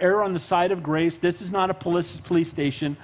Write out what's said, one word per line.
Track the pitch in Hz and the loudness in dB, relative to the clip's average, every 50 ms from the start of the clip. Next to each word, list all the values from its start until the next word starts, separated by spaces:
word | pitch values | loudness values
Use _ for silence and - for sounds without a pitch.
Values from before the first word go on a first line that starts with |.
err | - 180 196 214 | 2 4 4 4
on | 208 196 185 | 2 0 -2
the | 170 | -4
side | - - 185 175 175 185 196 | -2 0 2 2 2 2 0
of | 180 160 | -2 -2
grace. | 151 156 156 165 170 160 - | -2 0 2 2 0 0 0
This | - 175 170 - | 0 0 0 -2
is | 208 180 196 | -4 -4 -2
not | 196 185 185 | 0 0 0
a | 185 | 0
police, | - - 180 170 175 170 - - - | -2 -2 0 0 0 0 -2 -6 -12
police | - - 175 165 160 160 | -4 0 2 2 2 0
station. | - 160 143 139 131 - 156 143 143 - | -2 -2 -2 -2 -2 -2 -4 -4 -4 -6